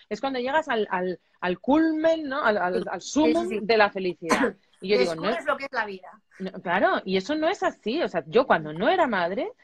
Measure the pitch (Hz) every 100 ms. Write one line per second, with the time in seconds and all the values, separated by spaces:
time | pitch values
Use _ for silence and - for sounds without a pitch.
0 | - 214 269 254 247 311 302 233 202 185
1 | 185 175 _ _ 180 180 - 302 320 311
2 | 320 320 294 277 233 208 180 185 - 185
3 | - 277 320 330 349 214 208 220 202 202
4 | 185 165 165 196 247 - _ _ 190 220
5 | 180 165 190 247 285 269 269 247 208 190
6 | 170 220 _ - 190 185 180 180 330 311
7 | 190 190 190 311 311 415 349 - 208 285
8 | 254 175 160 208 269 180 151 156 254 370
9 | 294 196 170 202 381 -